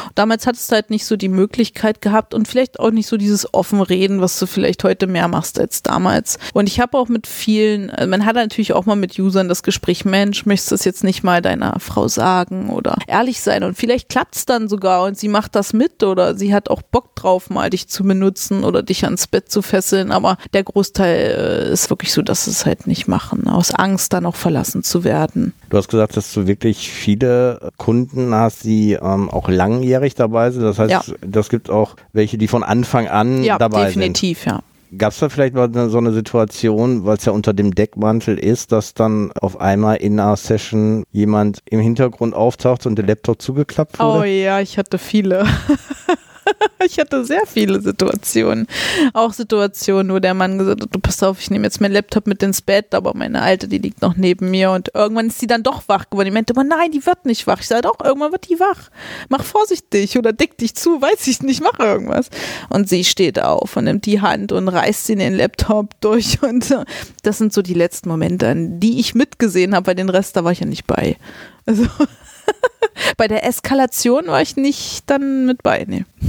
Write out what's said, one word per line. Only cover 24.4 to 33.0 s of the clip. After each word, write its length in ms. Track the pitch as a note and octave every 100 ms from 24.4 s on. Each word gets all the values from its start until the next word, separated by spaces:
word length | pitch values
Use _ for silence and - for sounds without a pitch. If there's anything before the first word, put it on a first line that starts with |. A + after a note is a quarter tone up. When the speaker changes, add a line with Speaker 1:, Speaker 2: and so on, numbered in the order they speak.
| E3+ C#3+ - -
Speaker 1:
zu 220 | - F3
werden. 480 | E3+ D3+ D#3 - F2 - -
Speaker 2:
Du 60 | G2+
hast 100 | -
gesagt, 300 | A2+ G#2+ -
dass 160 | -
du 160 | G#2+ F#2+
wirklich 420 | G2+ A2+ G#2 -
viele 800 | - - G#2 B2+ B2 B2 A#2+ - -
Kunden 580 | - A#2+ B2+ B2+ B2
hast, 300 | A2 A2+ -
die, 300 | A2 A2 G#2+
ähm, 360 | G2 F#2+ G2 G2
auch 180 | F2+ F#2
langjährig 680 | F#2 F#2+ A#2+ B2+ B2+ C#3 -
dabei 340 | A2+ A2+ A#2+
sind. 120 | B2+
Das 160 | A2 G2+
heißt, 100 | A2
Speaker 1:
Ja. 120 | F#3 - -
Speaker 2:
das 300 | F#2+ G#2+ G#2
gibt 200 | A#2 -
auch 240 | G#2 G#2 - _
welche, 240 | - A2 A2+
die 120 | G#2+
von 160 | A#2+
Anfang 420 | - A2+ A#2+ B2